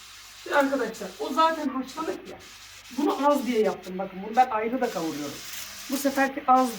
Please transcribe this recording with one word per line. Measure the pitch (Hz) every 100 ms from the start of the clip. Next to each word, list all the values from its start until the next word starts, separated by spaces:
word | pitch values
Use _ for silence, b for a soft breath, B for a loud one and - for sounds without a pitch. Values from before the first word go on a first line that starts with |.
| - - - -
Şimdi | - 285
arkadaşlar, | 269 269 214 - 190 -
o | 311
zaten | 269 320 311 285
haşlanık | 262 240 311 330 - -
ya. | - - - - - - 247
Bunu | 294 285 285
az | 269 233
diye | 226
yaptım. | 196 - - 185
Bakın, | 190 180
bunu | 214 233
ben | 254
ayrı | 214 226 247
da | 254
kavuruyorum. | 185 160 143 147 127 - - - - -
Bu | 262
seferki | 277 269 269 - -
az | 254 254